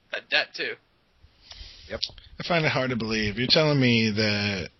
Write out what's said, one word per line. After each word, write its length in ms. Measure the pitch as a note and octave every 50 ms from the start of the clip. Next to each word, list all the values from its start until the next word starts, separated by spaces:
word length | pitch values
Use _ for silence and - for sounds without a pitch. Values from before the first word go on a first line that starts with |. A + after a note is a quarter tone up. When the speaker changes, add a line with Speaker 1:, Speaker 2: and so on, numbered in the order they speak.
| _ _
Speaker 1:
that 160 | - G#2 - -
debt, 180 | C#3 D3 C#3+ - -
too. 180 | - D#3+ A#2+ G#2+ - _ _ _ _ _ _ _ _ - - _ _ - - - - - - - - -
Speaker 2:
Yep. 120 | - G2+ - - - - - - - - -
Speaker 3:
I 40 | -
find 180 | - F3+ E3 D#3
it 60 | C#3+
hard 180 | A#2 D3 C3 B2+
to 60 | B2+
believe. 420 | A2+ A2 G#2+ A2 A2 G#2+ G#2 G2
You're 100 | G#2+ B2
telling 320 | B2 - E3+ D#3 D3+ D3 C#3
me 300 | C3 B2 A#2+ A2+ A2+ A2
that 580 | G#2 G#2+ A2 G#2 G#2 G#2 G#2 G#2 G2+ F#2 D#2+ - _ _